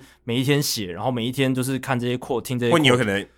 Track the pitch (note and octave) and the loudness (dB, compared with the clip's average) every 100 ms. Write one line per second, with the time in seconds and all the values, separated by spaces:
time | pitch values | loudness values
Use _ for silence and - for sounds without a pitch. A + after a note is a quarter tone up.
0 | C3+ _ - A#2+ C3 C#3+ D3 - F#2 F2 | -4 _ -4 0 2 2 0 -4 -4 -4
1 | A#2 B2 A#2 B2+ C3 C3 B2+ C3 C3 B2 | -4 -2 -2 0 0 0 -2 -2 -2 -2
2 | B2 B2 - B2 - B2+ A#2+ D#3+ C#3+ B2 | -2 -4 -2 -4 -2 -2 2 4 6 4
3 | A2 G2 F#2+ | 2 -2 -4